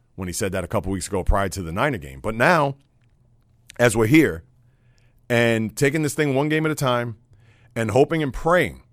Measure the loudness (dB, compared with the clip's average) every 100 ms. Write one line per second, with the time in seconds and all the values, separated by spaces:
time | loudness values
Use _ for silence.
0 | _ -12 -10 -6 -4 -4 -4 -4 -2 -4
1 | -4 -4 0 0 0 -4 -6 -2 -2 -4
2 | -8 -10 -6 0 2 2 0 -4 _ _
3 | _ _ _ _ _ _ -12 2 2 4
4 | 4 6 4 0 -10 _ _ _ _ _
5 | _ _ -2 2 2 2 -2 -2 0 0
6 | -2 -2 0 0 0 -2 -2 -2 0 0
7 | -4 -10 _ -20 -20 _ _ -6 0 4
8 | 4 2 -4 -4 0 2 0 -4 _